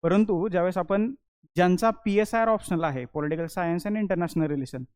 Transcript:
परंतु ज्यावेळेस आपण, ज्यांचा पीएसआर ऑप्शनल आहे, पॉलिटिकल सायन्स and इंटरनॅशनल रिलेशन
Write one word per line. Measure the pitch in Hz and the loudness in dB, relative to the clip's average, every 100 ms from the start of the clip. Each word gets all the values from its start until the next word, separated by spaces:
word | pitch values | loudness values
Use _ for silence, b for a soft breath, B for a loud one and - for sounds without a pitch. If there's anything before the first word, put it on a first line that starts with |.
परंतु | 165 190 214 180 202 | 2 2 2 0 0
ज्यावेळेस | 180 175 185 | 0 0 -2
आपण, | 180 196 220 269 _ _ _ - | -2 0 0 -4 _ _ _ 2
ज्यांचा | 180 180 226 | 4 4 2
पीएसआर | 214 - 202 214 226 226 | 0 0 2 2 2 2
ऑप्शनल | 220 - 175 | 0 0 -2
आहे, | 160 131 123 | -2 -4 -6
पॉलिटिकल | 151 151 156 165 | -4 -4 -2 -4
सायन्स | - 175 170 208 | -4 -2 -2 -2
and | 208 | -4
इंटरनॅशनल | 208 185 170 - 156 | -2 0 0 0 0
रिलेशन | 143 131 131 127 | -2 -6 -8 -12